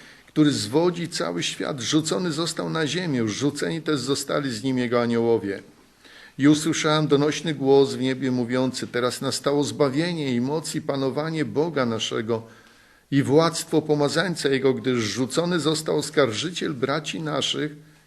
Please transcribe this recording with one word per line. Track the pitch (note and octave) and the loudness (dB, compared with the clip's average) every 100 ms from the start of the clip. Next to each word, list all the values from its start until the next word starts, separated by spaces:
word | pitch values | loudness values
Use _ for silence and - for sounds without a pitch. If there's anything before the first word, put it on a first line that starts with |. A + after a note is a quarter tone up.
| - - - | -20 -20 -4
który | - D3 | 2 4
zwodzi | A#2+ G#2 C#3+ F3 E3+ E3 | 2 0 2 2 0 -4
cały | - - F3 | -4 -4 -4
świat, | - - - C#3 | -4 -4 -6 -4
rzucony | G#2+ D#3 D#3 F#3+ F3+ | 0 0 0 -2 -2
został | D3 E3 - E3+ | -2 -4 -4 -4
na | D#3+ D3+ | -2 -2
ziemię, | E3 F3 B2+ A2 | -2 -2 0 0
rzuceni | F#2+ C#3+ C#3+ F3+ E3 | 0 -2 -2 -4 -4
też | D#3 D3 | -2 -2
zostali | A#2+ C#3 - D3+ C#3 | -2 -4 -2 -2 -2
z | G#2+ | -4
nim | C3 B2+ | -2 0
jego | A#2+ A#2+ | 0 2
aniołowie. | A#2 A#2 A#2 A2+ G2 F#2+ - - _ _ - - - - | 2 2 2 2 0 -6 -10 -20 _ _ -20 -20 -18 2
I | C#3+ | 4
usłyszałem | D3+ D#3 D3 D#3+ D#3 D3+ | 4 2 0 2 2 4
donośny | C#3+ D3 C#3+ E3+ | 4 2 0 -4
głos | C3 C3+ C#3 C3+ | 0 6 6 6
w | A#2+ | 2
niebie | C3 B2+ C3 | -2 -2 0
mówiący: | B2+ A#2 B2+ C3 B2 G#2+ | 0 0 0 0 -2 -4
„Teraz | B2 B2 - | -2 -2 -2
nastało | C3+ - C#3 C#3+ | -4 -2 0 2
zbawienie | C3+ A#2 C#3+ C3+ E3+ E3+ C#3 | 0 0 0 2 -2 -2 -2
i | A#2+ | 0
moc | C3 D#3 D3+ | 0 -2 -4
i | D#3 | -6
panowanie | D3+ C#3 C3+ C3 D#3+ D#3+ | -4 -2 -2 -2 -2 -2
Boga | B2 A2 E3+ D3 B2 | -2 0 0 0 0
naszego | A2 - B2+ A2 A2+ A2+ - - - _ _ _ | -2 -2 -4 -2 -4 -4 -18 -20 -20 _ _ _
i | C#3 | 0
władztwo | A#2+ D3 E3 D#3+ - D#3 | 4 6 4 2 -2 0
pomazańca | D#3 D3 D3 D#3 F3+ D#3 C#3+ | 2 2 2 0 -2 -2 0
jego, | C3+ C3+ | 2 2
gdyż | A#2+ B2 B2 | 2 0 0
rzucony | G#2+ A2+ B2+ D#3+ F3 F3 | 0 -2 -2 -2 0 0
został | C#3+ D#3 - D3+ | 0 -2 0 -2
oskarżyciel | D3 D3+ C3 G#2+ D#3 F3 - | 0 2 2 0 -6 -4 -6
braci | C3 C3 D3+ D#3 - | -2 -2 -2 -4 -6
naszych, | D#3 C#3+ - C#3 D3 D3 - - | -4 -2 -2 -2 -4 -8 -20 -20